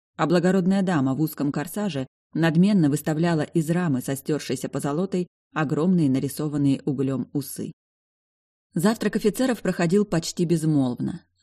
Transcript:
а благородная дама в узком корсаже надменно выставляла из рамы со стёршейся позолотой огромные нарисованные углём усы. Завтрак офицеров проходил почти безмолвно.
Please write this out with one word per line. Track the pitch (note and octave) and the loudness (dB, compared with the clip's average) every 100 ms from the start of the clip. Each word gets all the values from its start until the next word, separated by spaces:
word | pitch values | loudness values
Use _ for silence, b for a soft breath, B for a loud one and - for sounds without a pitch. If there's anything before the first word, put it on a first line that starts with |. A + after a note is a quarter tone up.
| _ - | _ -4
а | D#3 | 2
благородная | F3 F3 F#3+ F3+ G3 | 4 4 2 2 2
дама | F#3+ E3 C3+ | 2 0 0
в | C3 | 0
узком | D#3 - C#3+ | -2 -2 -4
корсаже | C#3+ D3 G#3 G#3 C#3 C3 _ _ | -2 -6 -6 -4 -4 -8 _ _
надменно | D3+ E3 E3 F#3+ G#3 D3 | 0 2 4 4 4 4
выставляла | D3 - D#3 E3+ D#3+ | 2 -2 0 0 0
из | C#3+ E3+ D3+ | 0 -2 0
рамы | E3+ F3 B2+ | 0 0 -2
со | B2+ C#3 | -2 -6
стёршейся | - D3 - C3+ - | -4 -4 -4 -6 -6
позолотой | - C#3+ D3 G3 F3+ F3+ _ _ | -6 -4 -2 -2 -4 -6 _ _
огромные | D#3 D3+ D3 E3+ F3+ C#3+ | -4 -2 0 2 4 4
нарисованные | C3 C#3 - D3+ D3 C#3 C3+ - | 2 -2 -4 -4 0 2 0 -2
углём | C3 C3+ C3 - | -2 -2 -4 -6
усы. | D3 C3+ - - - _ _ _ _ _ _ _ _ _ F3 | -8 -8 -10 -12 -12 _ _ _ _ _ _ _ _ _ 0
Завтрак | F#3 A3+ G3+ G3+ | 0 2 -2 0
офицеров | G#3 F#3+ C4 A3+ | 0 0 0 0
проходил | F#3 F3+ E3+ G3+ | -2 0 2 2
почти | G#3 E3 - - | 2 -2 -2 -4
безмолвно. | E3 E3 D#3 D3 C3 A#2+ - - - _ | 0 2 2 2 2 -2 -6 -6 -14 _